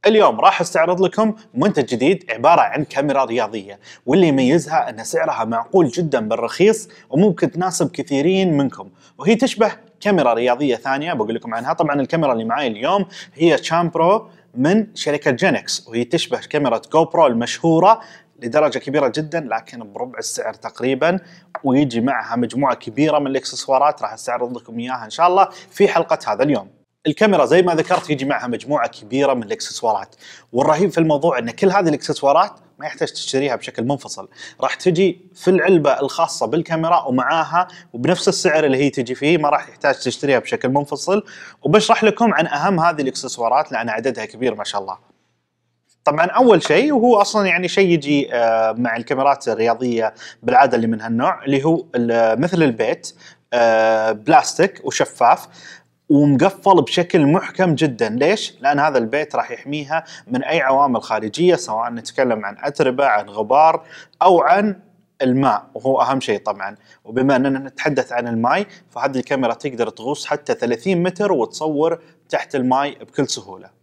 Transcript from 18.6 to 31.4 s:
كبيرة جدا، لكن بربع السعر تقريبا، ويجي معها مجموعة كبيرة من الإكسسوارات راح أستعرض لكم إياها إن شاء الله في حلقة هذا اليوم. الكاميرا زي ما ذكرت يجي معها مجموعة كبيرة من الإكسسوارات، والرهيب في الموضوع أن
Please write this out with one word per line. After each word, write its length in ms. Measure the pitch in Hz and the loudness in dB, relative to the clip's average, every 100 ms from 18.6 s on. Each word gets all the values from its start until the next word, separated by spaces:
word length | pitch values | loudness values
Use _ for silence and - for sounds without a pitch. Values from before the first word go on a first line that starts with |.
| 151 123 | 2 -2
كبيرة 280 | 143 143 135 131 | -2 0 0 -2
جدا، 240 | 151 170 | -6 -6
لكن 540 | 139 110 - 120 107 | -6 -8 -10 -18 -16
بربع 260 | 101 127 113 | -10 -10 -10
السعر 340 | - - - | -10 -8 -8
تقريبا، 680 | 214 113 - 123 135 156 185 - - _ - | -10 -14 -6 -4 0 0 -2 -6 -20 _ -6
ويجي 380 | 135 131 147 117 | 0 2 2 0
معها 340 | 117 117 110 117 | -2 -2 -4 -4
مجموعة 400 | 120 117 139 120 | -4 -2 -2 -2
كبيرة 440 | - 107 151 147 | -6 -2 0 0
من 80 | 143 | 0
الإكسسوارات 720 | 135 - 127 - 135 143 147 | -4 -6 -12 -2 2 2 0
راح 120 | 107 | -8
أستعرض 440 | 110 - 120 123 120 | -10 -8 -6 -6 -8
لكم 220 | 120 117 | -12 -10
إياها 260 | 120 123 110 | -8 -8 -10
إن 40 | |
شاء 180 | - 175 | 0 2
الله 220 | 185 190 - - | 4 2 -2 -20
في 160 | - 196 | 0 2
حلقة 320 | 170 165 156 - | 2 -2 -4 -2
هذا 160 | 104 | -2
اليوم. 360 | 139 127 98 _ _ _ - | 0 0 -4 _ _ _ -6
الكاميرا 380 | 151 214 196 156 | 0 2 4 4
زي 160 | 165 | 4
ما 140 | 180 160 | 4 0
ذكرت 340 | - 180 - | 0 -2 -2
يجي 160 | 143 135 | -4 -2
معها 220 | 143 123 | -4 -4
مجموعة 400 | 117 120 147 120 | -8 -4 -4 -4
كبيرة 460 | - 107 127 139 | -8 -6 -2 0
من 100 | 131 | 0
الإكسسوارات، 720 | 104 110 - - 117 104 98 _ - - _ | -4 -8 -8 -6 -2 -2 -6 _ -20 -20 _
والرهيب 380 | 120 135 151 190 | -2 0 2 0
في 80 | 160 | 0
الموضوع 420 | 160 147 165 | 0 2 0
أن 120 | 127 | -2